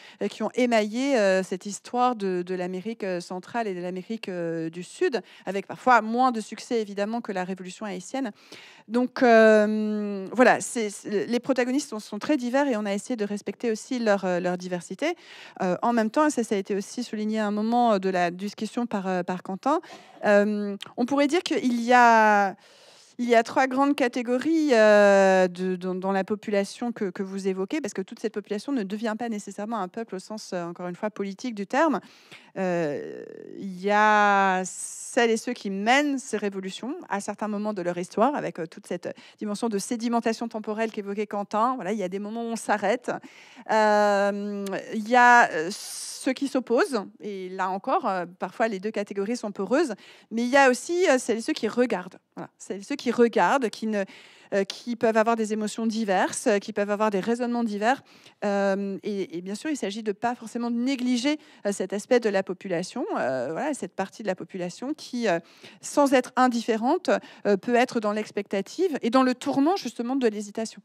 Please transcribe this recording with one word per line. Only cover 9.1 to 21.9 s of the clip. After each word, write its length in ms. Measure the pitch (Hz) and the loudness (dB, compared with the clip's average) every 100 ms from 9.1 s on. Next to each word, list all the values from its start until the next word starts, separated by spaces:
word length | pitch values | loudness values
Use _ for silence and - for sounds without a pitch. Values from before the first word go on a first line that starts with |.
| - | 4
euh, 1080 | 247 226 220 214 208 214 214 214 208 196 190 | 8 10 10 8 4 0 -2 -2 -4 -6 -2
voilà, 280 | 214 240 139 | 4 6 6
c'est, 300 | - 254 214 | 0 -4 -4
c'est, 360 | - - 202 151 | -6 -4 -2 0
les 140 | 240 | -2
protagonistes 480 | - 254 247 269 - | 0 0 0 -2 -4
sont, 120 | 214 | -10
sont 180 | - 208 | -10 -6
très 180 | - 302 | -2 -2
divers 320 | 240 262 285 | 0 0 0
et 80 | 214 | 0
on 80 | |
a 80 | 208 | -2
essayé 240 | 202 - 247 | -4 -4 -4
de 80 | |
respecter 460 | 202 208 - 202 240 | -4 -4 -8 -4 -4
aussi 280 | 220 - 247 | -4 -4 -2
leur, 260 | 226 196 | 2 2
euh, 160 | 190 175 | 0 -2
leur 180 | 180 180 | -2 -4
diversité. 560 | 180 180 - 190 302 349 - - - - | -6 -8 -8 -4 -4 -4 -12 -20 -18 -6
Euh, 140 | 185 180 | -2 0
en 140 | 240 | 0
même 160 | 233 220 | 0 0
temps, 160 | 302 302 | 2 2
et 40 | |
ça, 140 | 254 | 0
ça 100 | 226 | -2
a 40 | 202 | -2
été 160 | 196 | -2
aussi 280 | 202 - - | -4 -4 -8
souligné 360 | 240 220 214 220 | -8 -6 -4 -2
à 80 | 208 | -2
un 40 | |
moment, 440 | 208 220 240 240 | -2 0 4 4
euh, 40 | 202 | 4
de 120 | 190 | 2
la 200 | 180 175 | 0 0
discussion 540 | 180 202 - 214 - | -2 -8 -6 -6 -4
par, 220 | 240 202 190 | -4 -4 -2
euh, 160 | 185 | -2
par 200 | 180 180 | -2 -6
Quentin, 380 | - 190 262 311 - - - - 208 | -8 -4 0 0 -2 -16 -20 -2 4
euh, 500 | 202 208 208 202 202 - - | 6 4 0 -4 -8 -8 -4
on 80 | 240 | 0
pourrait 220 | 277 285 | 2 2
dire 140 | 349 | 2
qu'il 380 | - 285 254 240 | 0 0 0 0
y 120 | 233 | 4